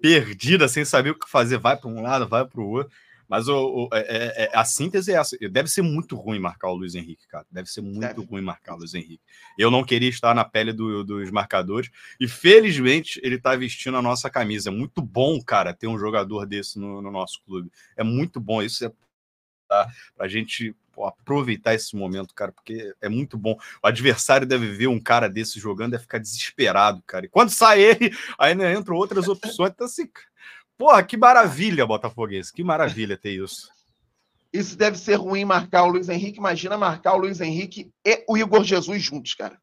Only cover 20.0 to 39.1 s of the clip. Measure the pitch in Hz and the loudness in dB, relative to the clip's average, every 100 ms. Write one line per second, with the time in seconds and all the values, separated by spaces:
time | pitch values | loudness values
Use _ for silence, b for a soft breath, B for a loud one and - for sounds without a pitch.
20 | B _ 95 107 110 - 113 - _ - | B _ -6 -6 -6 -8 -10 -12 _ -8
21 | 98 - - 139 127 107 113 110 - 104 | -8 -8 -4 -2 -2 -2 0 -2 -2 -8
22 | 95 98 95 - 98 _ - 113 104 - | -6 -8 -10 -10 -10 _ -16 -14 -14 -10
23 | 104 113 143 113 107 110 B B 104 117 | -6 -6 -6 -6 -4 -6 B B 0 2
24 | 131 117 - 139 131 131 113 101 127 117 | 2 2 4 2 4 -2 -2 -2 -2 -2
25 | - 120 110 101 110 107 104 101 117 117 | 2 2 2 -4 -8 -8 -8 -6 -6 -8
26 | - 117 107 - - - 113 92 104 95 | -8 -10 -8 -10 -10 0 2 6 4 2
27 | - 92 95 - 233 - 226 208 208 220 | -10 -12 0 4 4 6 6 8 8 6
28 | 233 B B - 143 180 180 196 196 170 | 2 B B 2 2 4 0 -2 -4 -4
29 | 196 196 180 190 220 226 185 185 247 - | -2 -2 -2 -4 -6 -2 -2 -2 -10 -8
30 | 320 - _ _ B B _ _ 285 226 | -10 -12 _ _ B B _ _ 6 6
31 | 180 247 247 254 208 135 214 170 113 107 | 6 6 8 8 6 2 -2 2 2 0
32 | 110 - 110 95 90 - 180 156 139 104 | -2 -6 -6 -6 -10 -8 -2 0 0 -2
33 | 107 95 104 95 95 - - _ _ _ | -6 -6 -6 -8 -10 -12 -20 _ _ _
34 | _ _ _ _ _ 185 196 - 214 202 | _ _ _ _ _ -6 -6 0 0 0
35 | - 208 185 196 202 180 175 180 180 180 | 0 0 0 -4 0 0 2 4 4 2
36 | 180 175 202 208 196 160 180 208 190 156 | -2 -4 -6 -4 -4 -4 -4 -2 -2 0
37 | 185 190 190 180 165 160 190 208 175 _ | 0 2 0 -4 -6 -6 -8 -12 -18 _
38 | 202 220 - 220 214 214 196 185 170 202 | 0 0 0 -2 4 4 4 0 0 -4
39 | - | -4